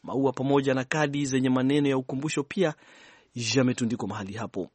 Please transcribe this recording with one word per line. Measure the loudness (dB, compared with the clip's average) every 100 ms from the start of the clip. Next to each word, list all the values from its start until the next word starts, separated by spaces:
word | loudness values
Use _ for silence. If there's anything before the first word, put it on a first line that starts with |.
Maua | -4 0 0
pamoja | 0 2 2 2
na | -2
kadi | 0 0 0 0 0
zenye | 0 2
maneno | 2 4 2 2
ya | 0
ukumbusho | -2 -4 -2 -4
pia | -4 0 -2 -2 -20 -20 -20 -20 _ -8 0
yametundikwa | 2 2 2 -2 -2 -4
mahali | -6 -8
hapo. | -8 -8 -8 -8